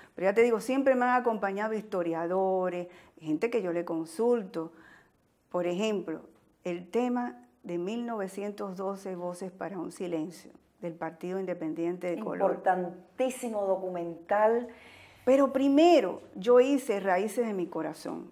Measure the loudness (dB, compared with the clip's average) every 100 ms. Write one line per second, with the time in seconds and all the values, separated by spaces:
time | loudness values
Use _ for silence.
0 | -20 -4 2 4 4 2 0 2 4 4
1 | 4 2 2 0 -2 -2 -4 -4 -4 -4
2 | -2 -2 0 0 2 2 0 -4 -8 -14
3 | -20 -10 -4 -2 0 0 -2 -2 -4 -4
4 | -6 -2 2 2 -2 -8 -8 -12 -20 -20
5 | _ _ _ _ _ -4 -2 -2 -2 -2
6 | -4 -8 -12 _ _ _ -8 -8 -4 -2
7 | 0 -2 -4 -10 -20 _ -8 -6 -4 -4
8 | -6 -6 -6 -6 -8 -8 -8 -6 -6 -6
9 | -8 -8 -8 -8 -10 -10 -10 -8 -10 -8
10 | -6 -4 -6 -10 -20 -20 _ _ -12 -8
11 | -10 -8 -6 -6 -4 -4 -6 -4 -4 -4
12 | -4 -4 -4 0 0 2 2 2 0 -8
13 | -10 -4 -2 -2 -6 -2 0 0 -2 -6
14 | -6 -8 -2 4 4 2 -2 -12 -20 -20
15 | -20 -4 2 4 4 4 4 8 8 8
16 | 6 -2 -10 -2 6 6 8 4 2 0
17 | 2 2 2 0 -2 -2 -4 -4 -6 -8
18 | -10 -10 -12